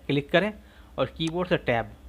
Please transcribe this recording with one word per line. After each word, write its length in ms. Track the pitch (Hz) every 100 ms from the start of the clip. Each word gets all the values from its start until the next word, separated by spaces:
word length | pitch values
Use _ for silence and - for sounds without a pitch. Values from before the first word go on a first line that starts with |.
| -
क्लिक 220 | 143 139
करें 220 | 170 208 214 - - - -
और 80 | 131
कीबोर्ड 440 | - 160 170 180
से 80 | 165
टैब, 340 | - 117 110 -